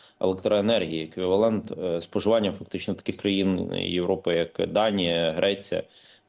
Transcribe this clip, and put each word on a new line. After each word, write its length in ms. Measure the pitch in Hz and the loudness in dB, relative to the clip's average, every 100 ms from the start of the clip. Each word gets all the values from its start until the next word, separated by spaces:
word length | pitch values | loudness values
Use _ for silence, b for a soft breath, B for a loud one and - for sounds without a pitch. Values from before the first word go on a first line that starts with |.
| B B | B B
електроенергії, 840 | 95 92 107 104 104 110 82 80 | -2 0 2 2 2 2 0 -4
еквівалент, 680 | 78 92 92 98 113 107 - 80 | -6 -4 0 4 4 2 -4 -6
е, 160 | 90 85 | -2 -2
споживання 520 | - - 104 113 101 - | -2 -2 2 2 2 -4
фактично 360 | - 92 - | -10 -8 -6
таких 220 | 90 - - | -6 -6 -4
країн 560 | 101 95 95 90 87 | 0 2 2 0 -2
Європи, 600 | 90 92 87 90 95 87 | -4 -2 -2 0 -2 0
як 340 | 85 82 - 87 | 0 0 -2 -2
Данія, 640 | 92 110 101 87 85 82 80 | 2 2 2 0 2 0 2
Греція. 460 | 98 98 - 82 - b b b | 0 0 -4 -6 -6 b b b